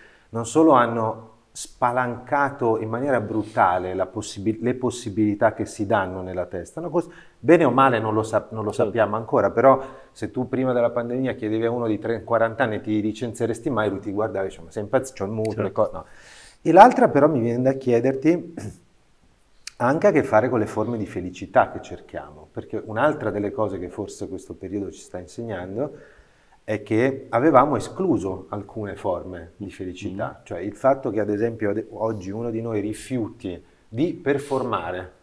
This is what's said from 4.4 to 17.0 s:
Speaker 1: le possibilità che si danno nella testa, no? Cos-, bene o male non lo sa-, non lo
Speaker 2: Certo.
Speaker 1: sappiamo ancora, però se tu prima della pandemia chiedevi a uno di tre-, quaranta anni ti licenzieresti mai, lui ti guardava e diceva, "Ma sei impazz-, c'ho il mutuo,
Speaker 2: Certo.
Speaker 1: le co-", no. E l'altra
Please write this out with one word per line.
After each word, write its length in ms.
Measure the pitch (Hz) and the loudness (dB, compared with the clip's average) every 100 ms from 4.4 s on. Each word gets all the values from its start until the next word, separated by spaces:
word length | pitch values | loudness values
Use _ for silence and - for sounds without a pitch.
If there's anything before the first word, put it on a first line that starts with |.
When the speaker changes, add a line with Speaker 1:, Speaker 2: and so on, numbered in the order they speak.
| 98 107 | -4 -2
Speaker 1:
le 120 | 117 | -2
possibilità 800 | 123 127 - 113 98 107 104 113 | -2 -4 -4 -8 0 0 2 0
che 120 | 104 98 | 0 -8
si 180 | - 104 | -6 0
danno 380 | 110 95 92 | 0 0 -6
nella 240 | 92 92 87 | -8 -6 -6
testa, 340 | 92 87 - | -8 -10 -10
no? 80 | 165 | -4
Cos-, 180 | 160 170 - - _ | -4 -4 -12 -20 _
bene 260 | 120 170 | 4 6
o 60 | 151 | 6
male 300 | 120 135 117 | 6 4 4
non 160 | 110 110 | 0 0
lo 80 | |
sa-, 240 | 107 110 - | 0 -2 -2
non 140 | 110 | -6
lo 80 | 107 | -6
Speaker 2:
Certo. 140 | 101 110 | 0 0
Speaker 1:
sappiamo 300 | 113 104 107 | 2 2 0
ancora, 340 | 113 135 98 | 0 2 2
però 280 | 107 131 131 - - - | 6 6 6 2 -16 -20
se 200 | - 110 | -10 -8
tu 180 | - 127 | -6 -4
prima 240 | 127 131 | -2 0
della 160 | 123 120 | 2 2
pandemia 440 | 120 120 123 131 | 0 -4 -2 -4
chiedevi 320 | 117 107 110 113 | -4 -2 -2 0
a 40 | |
uno 160 | 120 117 | -2 -2
di 140 | 107 | -2
tre-, 240 | 113 113 | -2 -6
quaranta 400 | - 113 113 110 | -2 0 0 0
anni 180 | 123 107 | -2 -2
ti 180 | 110 107 | -2 -2
licenzieresti 680 | 107 107 123 110 117 117 156 | 0 -4 -8 -4 -4 -2 -4
mai, 200 | 117 107 | 0 0
lui 80 | 95 | -2
ti 120 | 104 | -6
guardava 340 | 98 110 95 95 | -4 -4 -2 -6
e 20 | |
diceva, 180 | - 82 | -8 -12
"Ma 60 | |
sei 100 | - | -10
impazz-, 320 | 104 - - - | -2 -2 -2 -8
c'ho 100 | 98 | -6
il 60 | |
mutuo, 200 | 110 110 | -4 -4
Speaker 2:
Certo. 80 | 107 95 | -2 -4
Speaker 1:
le 40 | |
co-", 180 | 92 107 | 0 -2
no. 120 | - - - - - - _ | -2 -16 -20 -20 -20 -20 _
E 80 | - | 4
l'altra 360 | 165 233 262 | 10 10 10